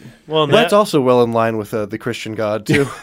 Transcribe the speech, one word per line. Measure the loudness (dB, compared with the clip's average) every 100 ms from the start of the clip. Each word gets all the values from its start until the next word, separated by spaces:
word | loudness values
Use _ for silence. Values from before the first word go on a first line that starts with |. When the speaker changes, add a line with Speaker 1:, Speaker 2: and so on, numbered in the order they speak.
| -20 -20 -4
Speaker 1:
Well, | -2
and | 2
Speaker 2:
That's | 2 4
Speaker 1:
that | 2
Speaker 2:
also | 2 2
well | 4 4
in | 2
line | 2 0 -2
with, | -6
uh, | -6 -6
the | -6
Christian | -8 -8 -8
God, | -6 -4 -4 0
too. | 0 0 -6